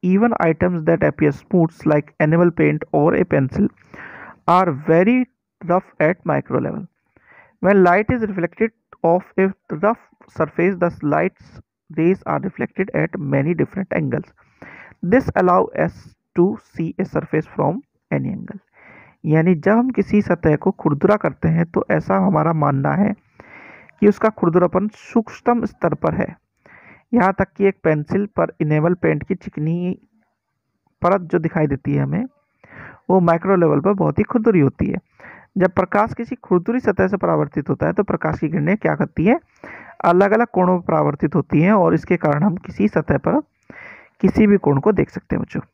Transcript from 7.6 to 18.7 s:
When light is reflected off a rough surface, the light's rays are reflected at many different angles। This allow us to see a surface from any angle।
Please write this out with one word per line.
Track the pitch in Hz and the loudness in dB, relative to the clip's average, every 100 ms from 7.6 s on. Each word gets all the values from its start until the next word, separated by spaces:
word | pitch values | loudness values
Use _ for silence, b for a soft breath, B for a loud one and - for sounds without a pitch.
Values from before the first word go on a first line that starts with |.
When | 180 202 180 | 2 4 4
light | 180 214 247 | 4 0 -4
is | 220 | -4
reflected | 190 170 - 220 _ _ - | -4 -6 -4 -6 _ _ -4
off | 170 175 - - | 0 0 -2 -2
a | 190 196 _ 160 | -2 -2 _ -4
rough | 196 226 _ _ - - | -2 -2 _ _ -20 -6
surface, | 156 - 175 185 | -4 0 -2 0
the | 175 - 151 | -4 -2 -2
light's | 151 180 _ - - - _ _ 160 | 0 -2 _ -20 -20 -20 _ _ -2
rays | 165 190 | 0 0
are | - 151 135 | -4 -6 -6
reflected | - - - 196 - | -8 -10 -6 -4 -2
at | 160 - 143 | -4 -6 -4
many | 139 143 170 | -2 -2 -2
different | 165 - 190 - | -4 -6 -6 -4
angles। | 147 - 175 _ B B B B B B 175 | -4 -6 -8 _ B B B B B B 0
This | 233 - - | 0 0 0
allow | 185 180 - - 165 | 2 2 0 -2 -4
us | - - _ _ - | -6 -20 _ _ 0
to | 180 | 0
see | 226 _ - 165 - | 0 _ -10 -8 -6
a | - | -4
surface | 156 - 156 160 | -4 -2 -4 -4
from | - 143 190 - _ _ | -4 -2 -4 -10 _ _
any | 143 135 - | -6 -4 -8
angle। | - 196 _ | -12 -18 _